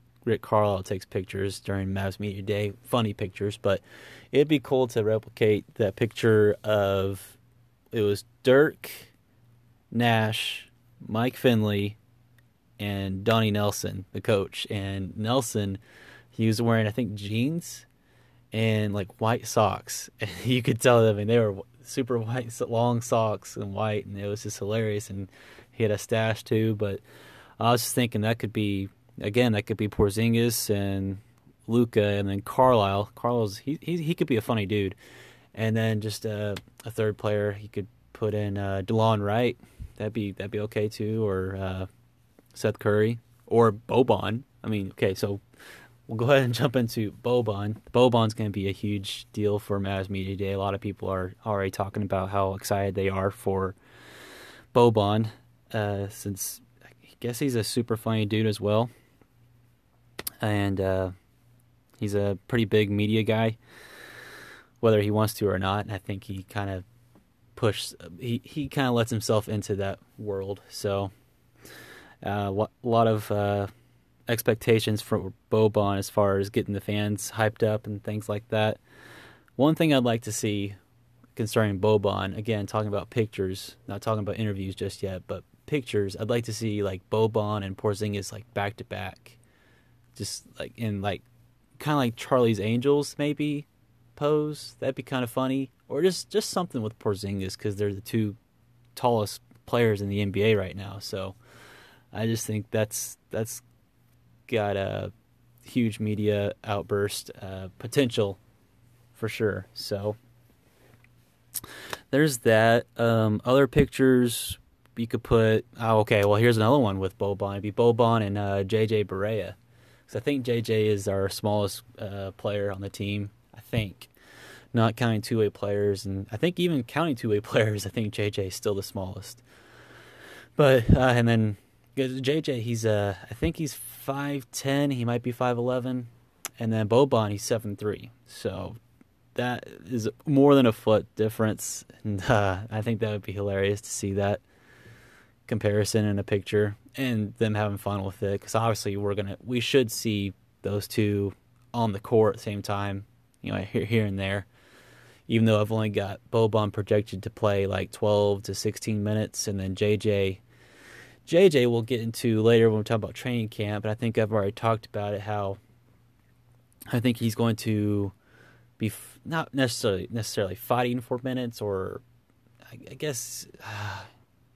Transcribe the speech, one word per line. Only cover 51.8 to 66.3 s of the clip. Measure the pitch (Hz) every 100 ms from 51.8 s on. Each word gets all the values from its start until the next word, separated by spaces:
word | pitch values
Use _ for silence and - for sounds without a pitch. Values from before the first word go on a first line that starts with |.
| 98 107
about | 101 98 95
how | 101 98
excited | 95 - 101 101
they | 98 95
are | 95 98
for | - - 95 95 - _ - - - - - - - _
Boban, | 123 120 107 101 107 110 - _ _ -
uh, | 113 104 101 101
since | - 104 98 - - _ _
I | - _ - -
guess | 117 120
he's | 143
a | 120
super | 107 - 117 110
funny | 117 110
dude | 104 107 110
as | 104
well. | 101 107 120 - _ _ _ _ _ _ _ _ _ _ _ - - -
And, | 110 101 101 95
uh, | 95 95 92 92 _ _ _ _ _ _ _ -
he's | 104
a | 101 101 95 -
pretty | 120
big | 107 107 104
media | 104 104 110
guy, | 110 110 113 113 _ - - - - - - - - - _ -
whether | 117 107
he | 104
wants | 107 107
to | - 101
or | 95
not. | 95 101
And | 104
I | 98
think | - 98
he | -